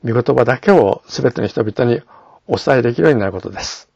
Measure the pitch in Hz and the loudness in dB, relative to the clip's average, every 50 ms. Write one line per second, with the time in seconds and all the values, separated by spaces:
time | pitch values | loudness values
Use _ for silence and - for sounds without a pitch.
0 | - 123 113 123 123 - 135 127 123 117 131 127 - 202 202 175 117 98 - - | -4 -2 -2 -2 0 0 2 2 2 0 0 -2 2 4 4 4 4 4 0 -2
1 | _ _ - - 135 131 - - 113 104 - - 113 107 104 - 127 120 120 - | _ _ -10 -2 -2 -2 -2 -2 -6 -4 -4 -4 -4 -4 -2 -2 0 0 0 -2
2 | - _ - - _ _ _ _ _ - - - - - 139 131 120 120 120 127 | -4 _ -20 -20 _ _ _ _ _ -6 -6 -4 0 0 2 2 2 0 0 2
3 | 165 160 147 117 101 98 95 92 - - 98 - - - - - - _ _ | 2 2 2 2 0 -2 -6 -8 -10 -10 -12 -10 -12 -12 -12 -14 -20 _ _